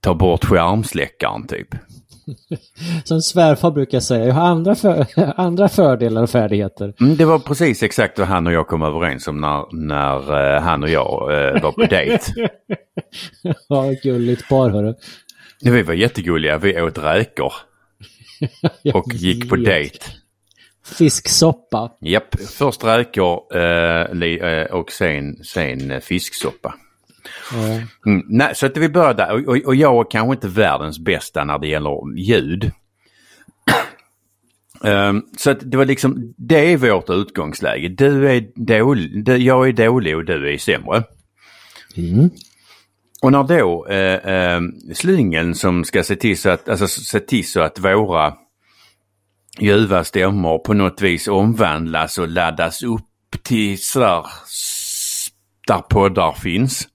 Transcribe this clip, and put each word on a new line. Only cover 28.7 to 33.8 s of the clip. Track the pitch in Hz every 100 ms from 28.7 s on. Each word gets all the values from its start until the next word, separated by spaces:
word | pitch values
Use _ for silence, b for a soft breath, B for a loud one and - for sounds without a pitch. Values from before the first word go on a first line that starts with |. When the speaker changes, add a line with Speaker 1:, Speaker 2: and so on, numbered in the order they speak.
| 135
Speaker 1:
vi | 156
började | 156 156 107
där. | 87
Och, | 110 139 127
och, | 139
och | 131
jag | 151 120 113
är |
kanske | 113 113
inte | 135 104
världens | 92 101 69 76 78
bästa | 82 85 - -
när | 73 73
det | 76
gäller | 76 76 71 71 -
ljud. | 92 113 - 90 110
<clears throat> | - _ _ b b b b b _ - -